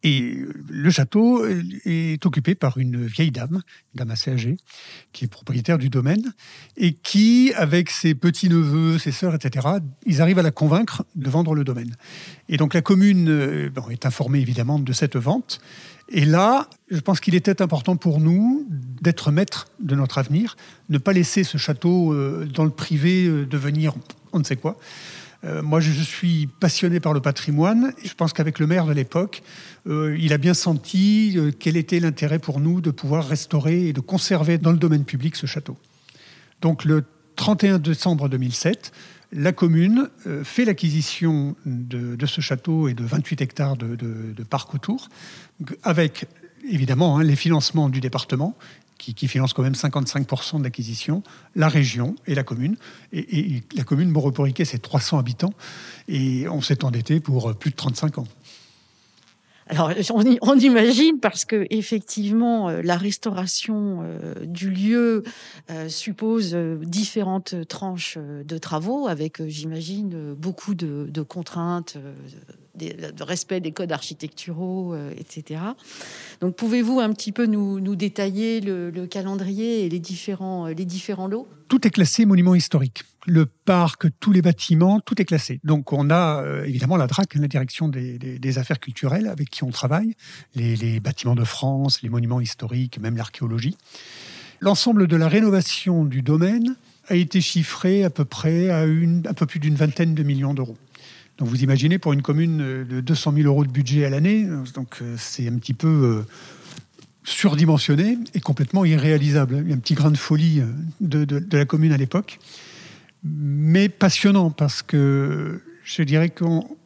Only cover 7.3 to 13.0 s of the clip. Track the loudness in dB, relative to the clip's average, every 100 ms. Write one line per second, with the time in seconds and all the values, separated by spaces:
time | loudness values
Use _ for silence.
7.3 | 6 6 4 2 2 0 0 0 2 2
8.3 | 2 2 4 4 2 2 2 -2 -2 -2
9.3 | -2 -2 -2 0 -2 -4 -6 -2 4 4
10.3 | 4 2 2 2 2 0 -4 -8 -6 -2
11.3 | 0 0 0 -2 -4 -8 -12 -18 -20 -20
12.3 | -20 -6 0 2 2 4 6